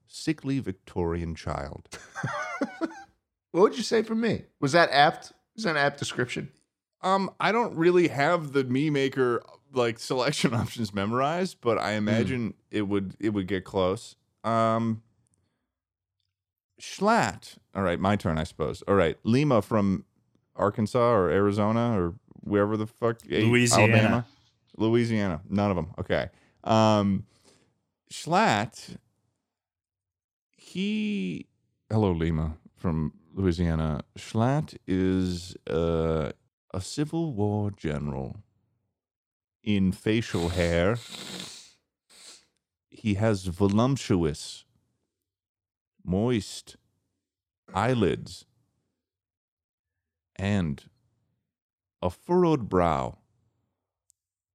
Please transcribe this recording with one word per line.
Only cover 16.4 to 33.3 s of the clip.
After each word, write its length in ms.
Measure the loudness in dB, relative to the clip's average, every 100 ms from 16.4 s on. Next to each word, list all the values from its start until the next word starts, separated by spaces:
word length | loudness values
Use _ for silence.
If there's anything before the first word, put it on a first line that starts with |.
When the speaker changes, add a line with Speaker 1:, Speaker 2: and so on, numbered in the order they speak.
| _ _ _ -20
Speaker 1:
Schlatt. 760 | -14 -2 2 2 2 -4 -16 -20 _
All 80 | -2
right, 160 | 0 2
my 160 | 2 2
turn, 220 | 0 -2
I 60 |
suppose. 380 | -4 -4 -6 -4 0
All 80 | 4
right, 220 | 4 0
Lima 380 | 0 2 4 2
from 440 | 2 2 2 0 -4 _ _ _ _ -2
Arkansas 440 | -2 0 0 2 4
or 160 | 4 4
Arizona 680 | 4 2 2 0 0 0 0
or 160 | -2 -4 _ -14
wherever 360 | 0 2 2 0
the 100 | -6
fuck, 320 | -2 -2 -2 -2
A-, 140 | 2
Speaker 3:
Louisiana. 500 | 4 4 4 6 6
Speaker 1:
Alabama. 320 | 6 4 2 -2 _ _ _ _ -2
Louisiana. 640 | 2 2 2 0 -2 -4 -4
None 220 | 0 0
of 60 | 0
'em. 100 | -4 -6
Okay. 300 | -2 -2 -2 _ _ _
Um, 600 | 2 4 6 4 2 0 -4 _ _ _ _ _ _ _ -18
Schlatt, 840 | -12 -2 2 2 2 -2 -10 -18 -20 _ _ _ _ _ _ _ _ _ _ _ _ _ _ _ _
he, 920 | -12 -6 -4 -2 -4 -4 -6 -8 -12 _ _ _ -2
hello, 220 | 2 2
Lima 460 | 2 0 0 -2 -6 -16 _
from 380 | -2 -2 -2 -6 _